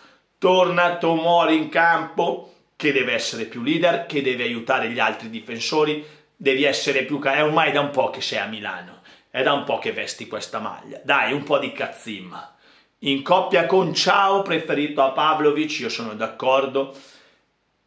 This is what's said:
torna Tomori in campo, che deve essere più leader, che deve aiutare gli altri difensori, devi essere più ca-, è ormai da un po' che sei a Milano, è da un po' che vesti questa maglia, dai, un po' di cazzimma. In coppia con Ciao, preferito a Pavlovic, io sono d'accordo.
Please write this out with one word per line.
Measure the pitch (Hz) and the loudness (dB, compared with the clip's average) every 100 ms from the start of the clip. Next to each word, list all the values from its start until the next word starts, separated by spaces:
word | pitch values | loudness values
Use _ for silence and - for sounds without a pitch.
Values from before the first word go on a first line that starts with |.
| - _ _ - | -20 _ _ -2
torna | 180 185 175 165 175 175 | 4 6 4 4 2 2
Tomori | 165 165 165 170 160 160 | 0 2 4 4 4 2
in | 147 | 2
campo, | 170 170 165 151 - 175 - - - _ | 2 4 2 -2 -2 -2 -2 -8 -20 _
che | - 151 | -4 0
deve | 135 120 | 0 0
essere | 117 - 117 | -2 -4 -6
più | 110 120 | -8 -6
leader, | 120 165 175 - - | -2 2 2 2 -2
che | 151 | -4
deve | 131 123 | -2 -2
aiutare | 120 117 113 127 117 | -4 -4 -2 -2 -2
gli | 120 | 0
altri | 113 110 113 | -2 -2 -8
difensori, | 110 107 117 - 156 151 151 - - _ - | -12 -10 -8 -2 0 0 0 -8 -18 _ -6
devi | 139 135 | 0 2
essere | 143 135 - 131 | 2 0 0 -2
più | 127 143 | -2 -2
ca-, | 139 | 0
è | 143 | 2
ormai | 151 160 156 | 2 2 2
da | 139 | 2
un | 143 | 0
po' | 131 117 | 0 -2
che | - | -2
sei | - 113 | -6 -4
a | 101 | -6
Milano, | 110 101 92 90 - - - _ | -8 -10 -10 -14 -20 -20 -20 _
è | 127 | -2
da | 139 | 0
un | 143 | 0
po' | - 113 | 0 -4
che | 113 | -4
vesti | 104 104 - 110 | -6 -8 -10 -10
questa | 107 - 113 | -10 -8 -8
maglia, | 107 - - - | -8 -12 -14 -8
dai, | 131 139 110 | 0 2 2
un | 143 | -2
po' | - 143 | 0 0
di | 131 | 0
cazzimma. | 117 110 - 117 101 90 85 - _ _ _ _ _ | -6 -8 -8 -10 -10 -12 -16 -18 _ _ _ _ _
In | 143 139 | -2 0
coppia | - 180 185 175 - | 2 2 4 2 4
con | 190 175 | 2 2
Ciao, | 151 185 202 196 196 | 0 2 4 4 2
preferito | 196 160 156 143 147 147 | 0 -2 -2 -2 -2 2
a | 135 | 2
Pavlovic, | 151 151 151 151 143 151 - | 2 2 4 2 2 -2 -4
io | 117 | -6
sono | - 113 | -6 -8
d'accordo. | 107 113 - 131 135 135 131 135 - - - _ _ _ _ _ _ | -6 -8 -4 2 2 2 -2 -4 -8 -20 -20 _ _ _ _ _ _